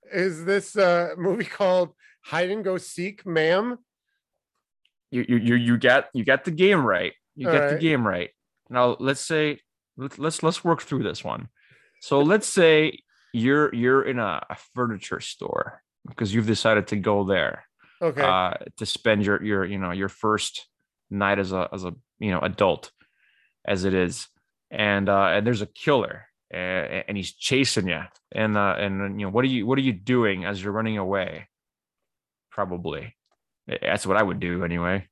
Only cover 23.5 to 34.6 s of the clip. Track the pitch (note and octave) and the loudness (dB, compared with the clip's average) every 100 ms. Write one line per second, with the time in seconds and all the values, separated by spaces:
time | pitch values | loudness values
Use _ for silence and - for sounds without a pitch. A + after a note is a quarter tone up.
23.5 | _ - G2 F#2+ F#2 F2+ - - _ _ | _ -4 -2 2 2 0 -2 -14 _ _
24.5 | _ _ - G#2 G2+ G2 G2 G2 F#2 G#2+ | _ _ -2 2 2 2 4 4 2 0
25.5 | A#2+ G#2 - - C#3 G#2 - - _ _ | -2 -4 -6 0 2 0 -8 -18 _ _
26.5 | - F2+ F#2 D2 F#2+ - G2+ F2+ - - | -10 -4 -4 -4 -6 -6 -6 -8 -8 -2
27.5 | B2+ C3+ - F#2 D#2+ F2+ _ _ - A2 | 2 2 0 -2 -4 -8 _ _ -4 0
28.5 | G#2 G2+ F2+ G2+ G2 G2 G2+ G2+ G#2 C3 | 2 0 0 -2 -4 -6 -6 -4 0 0
29.5 | C3 G#2+ C3 C3 F#2+ G2+ B2+ A2+ F#2+ F2+ | 0 0 0 0 -2 0 2 2 0 -4
30.5 | G2+ F#2+ G2+ A2+ G#2+ F#2+ G2 F2+ D#2+ - | -6 -6 -4 -2 -4 -2 -2 -2 -8 -16
31.5 | _ _ _ _ _ _ _ _ _ _ | _ _ _ _ _ _ _ _ _ _
32.5 | - G2 F2+ E2+ D2 A2+ _ _ _ _ | -6 -6 -4 -6 -8 -10 _ _ _ _
33.5 | _ - - - G2+ F#2+ F#2+ G#2 F2+ F2 | _ -10 -6 -2 -2 0 2 2 0 -4
34.5 | F2 | -4